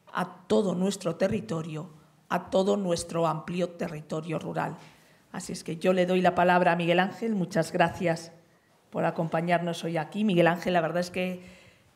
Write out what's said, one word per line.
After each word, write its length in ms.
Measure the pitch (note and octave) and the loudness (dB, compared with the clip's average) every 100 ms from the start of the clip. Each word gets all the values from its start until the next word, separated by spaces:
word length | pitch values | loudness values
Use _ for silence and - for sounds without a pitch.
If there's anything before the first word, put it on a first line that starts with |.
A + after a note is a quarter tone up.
| _ | _
a 320 | - F3+ - - | -6 -6 -6 0
todo 280 | G#3+ F#3+ | 2 2
nuestro 400 | F3 F#3+ G3 E3+ | 0 -2 -2 -4
territorio, 760 | E3 F#3+ - - E3 D#3+ D3+ - - _ _ - | 0 0 -2 -4 -6 -6 -10 -12 -18 _ _ -6
a 200 | F3+ F3+ | -4 0
todo 280 | F#3+ F#3+ G3+ | 0 2 2
nuestro 500 | F#3 E3+ - E3 E3 | 0 -2 -2 0 0
amplio 420 | D3+ - F3 F3 | 0 -4 -4 -4
territorio 680 | - E3 D3+ D#3 D#3 E3 D#3+ | -4 -8 -8 -8 -8 -6 -6
rural. 380 | E3+ D#3+ D#3 E3 - - _ _ _ | -6 -4 -4 -6 -16 -20 _ _ _
Así 200 | - - | -12 -10
es 120 | F3+ | -10
que 140 | - D#3+ | -10 -2
yo 140 | F#3 | 2
le 140 | F#3 | 4
doy 160 | F3+ F#3 | 4 4
la 140 | F3+ | 4
palabra 380 | F3+ F3+ F3+ F3 | 4 6 6 4
a 20 | |
Miguel 240 | E3+ E3+ F3 | 2 2 2
Ángel. 360 | F#3+ - A3+ | 2 -2 -2
Muchas 360 | G#3 E3+ E3 D#3+ | -2 0 0 0
gracias 600 | F3 E3+ - F3 E3 - - _ _ _ _ _ | 2 0 0 -2 -2 -6 -20 _ _ _ _ _
por 160 | E3 | -2
acompañarnos 800 | E3 E3 E3 E3 E3+ E3+ E3+ E3+ | -2 -2 -2 -2 2 0 0 -4
hoy 140 | E3 E3 | -4 -4
aquí. 260 | D3+ G3+ | -4 -2
Miguel 240 | G#3+ E3+ E3+ | 2 6 6
Ángel, 260 | F3 F#3 | 4 0
la 80 | F3+ | 0
verdad 180 | D#3+ E3+ | 2 -2
es 100 | F3+ | -4
que, 340 | F#3 F3+ F3+ - - - _ _ | -4 -6 -6 -14 -20 -20 _ _